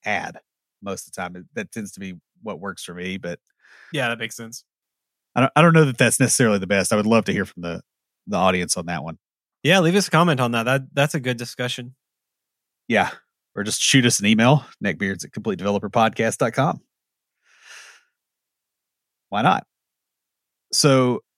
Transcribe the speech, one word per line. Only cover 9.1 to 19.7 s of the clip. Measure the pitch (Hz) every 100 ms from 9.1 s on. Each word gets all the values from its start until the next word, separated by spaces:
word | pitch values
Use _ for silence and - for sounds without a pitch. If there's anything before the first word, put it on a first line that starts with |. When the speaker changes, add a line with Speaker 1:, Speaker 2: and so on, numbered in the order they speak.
| - _ _ _ _
Speaker 2:
Yeah, | 139 190
leave | 165
us | 196 -
a |
comment | - 175 131
on | 123
that. | 117
That, | 113 135 131
that's | 143 147
a | 156
good | 127 120
discussion. | 120 - 123 - 123 - _ _ _ _ _ _ _ _ -
Speaker 1:
Yeah. | 107 87 - _ _ _
Or | -
just | 104 -
shoot | - 135 120
us | -
an | 101
email, | 110 120 147 - -
neckbeards | 101 80 98 90
at | -
complete | - 107 92
developer | 98 101 101
podcast | 117 110 - 113 -
dot | 120
com. | - 151 - _ _ _ _ _ _ _ _ - - - - _ _ _ _ _ _ _ _ _ _ _ _ -
Why | 101
not? | 143 - -